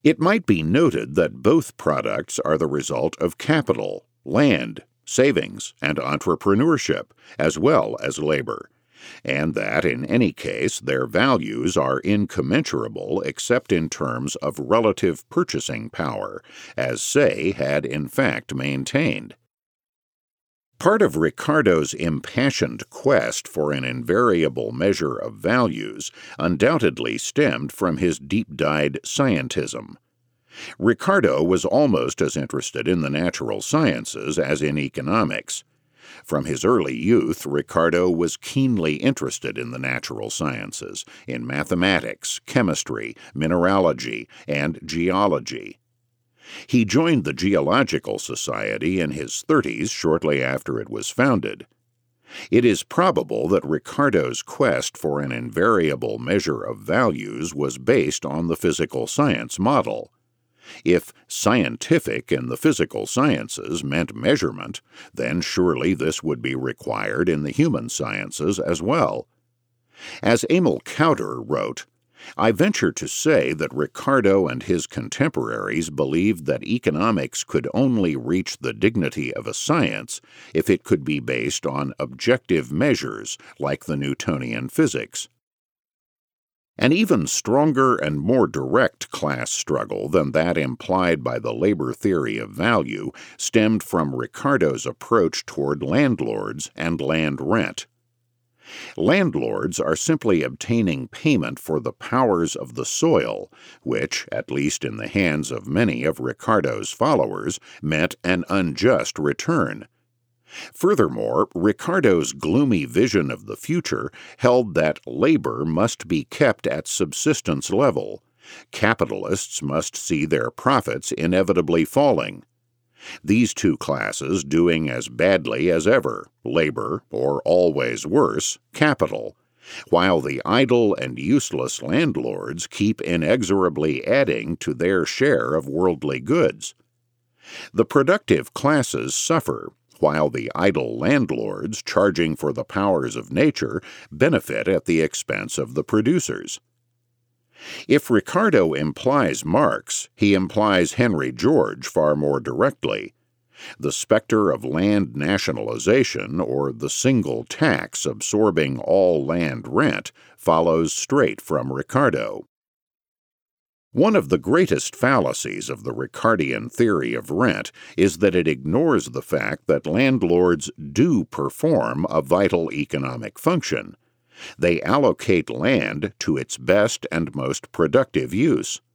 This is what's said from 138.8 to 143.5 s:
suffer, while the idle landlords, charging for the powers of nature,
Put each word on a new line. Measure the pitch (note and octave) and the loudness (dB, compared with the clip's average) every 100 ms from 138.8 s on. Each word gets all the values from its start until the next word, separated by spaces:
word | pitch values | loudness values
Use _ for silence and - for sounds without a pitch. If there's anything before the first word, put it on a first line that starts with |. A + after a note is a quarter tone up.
| A#2+ B1+ B1 | 0 -4 -4
suffer, | - - D#3+ - A#1 G1+ _ _ _ | -4 0 0 0 -6 -10 _ _ _
while | D2 D2+ D2+ | 2 4 0
the | B1 A1+ | 0 -6
idle | - G2 E2 A#1+ A1+ | 0 2 2 -2 -2
landlords, | E2 C#3+ G2+ B1 G#1 G1+ F#2+ A2 | 2 2 2 -2 -4 -6 -6 -8
charging | - - G2+ D#2+ E2 D#2 | -2 4 4 4 0 0
for | D2+ | -2
the | - | -4
powers | - G2 G2+ F2 B1 A1 | -4 0 2 2 0 -6
of | - | -4
nature, | D#2 D3 | 2 2